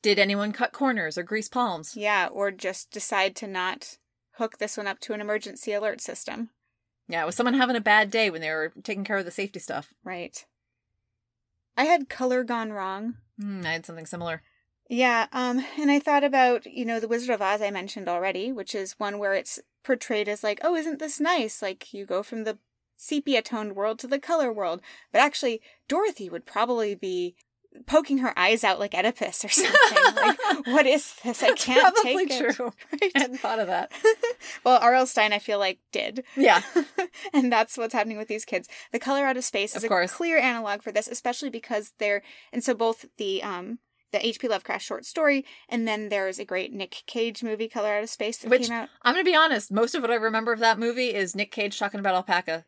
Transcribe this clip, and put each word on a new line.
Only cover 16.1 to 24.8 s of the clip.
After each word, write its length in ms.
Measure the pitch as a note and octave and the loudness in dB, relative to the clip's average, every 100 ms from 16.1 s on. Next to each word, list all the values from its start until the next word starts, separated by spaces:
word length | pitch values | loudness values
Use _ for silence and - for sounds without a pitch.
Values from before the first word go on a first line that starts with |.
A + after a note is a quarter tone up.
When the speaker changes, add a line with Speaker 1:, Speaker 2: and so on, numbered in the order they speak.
| C#4+ | 4
Speaker 2:
about, 420 | C#4+ C4 B3+ B3 - | 4 4 4 4 -2
you 200 | - A3+ | -8 -4
know, 140 | A3+ | -4
The 80 | A3 | -2
Wizard 240 | A#3 B3 | -2 0
of 100 | G#3+ | 0
Oz 200 | G3 G#3 | 2 0
I 80 | G#3 | -2
mentioned 380 | G3 G3 G#3+ F3+ | -4 -8 -8 -4
already, 440 | F3 F#3+ F#3 A3+ | -2 -2 -4 -6
which 220 | B3+ F#3 | -6 -8
is 240 | G#3 F#3+ - | -8 -8 -6
one 220 | G#3 G3+ | -6 -2
where 140 | G3+ | -2
it's 260 | G3 - - _ _ | -2 -2 -10 _ _
portrayed 440 | - B3+ - G#3+ G#3 | -2 -2 0 -2 -2
as 140 | G#3 | -2
like, 160 | G#3+ G#3 | -4 -2
"Oh, 120 | D#4 E4+ | 0 0
isn't 240 | D#4 D4 | -2 -6
this 200 | D#4 - | -8 -2
nice?" 420 | D4+ F4 A3 - | 0 0 -2 -6
Like, 320 | G3 F#3+ - | -8 -8 -14
you 120 | G3 G3 | -14 -4
go 180 | F#3 | -4
from 200 | G#3 A3+ | -4 -6
the 140 | A3 G#3+ _ _ _ _ | -6 -8 _ _ _ _
sepia-toned 800 | - D4+ C#4+ A#3+ - A3+ G#3+ G3 | -4 -2 2 0 0 -6 -6 -4
world 220 | G#3 A3 | -4 -4
to 80 | B3 | -4
the 120 | C#4 | -4
color 320 | - E4 C4 | 0 0 0
world. 300 | G#3+ F3+ F3 | -2 -4 -4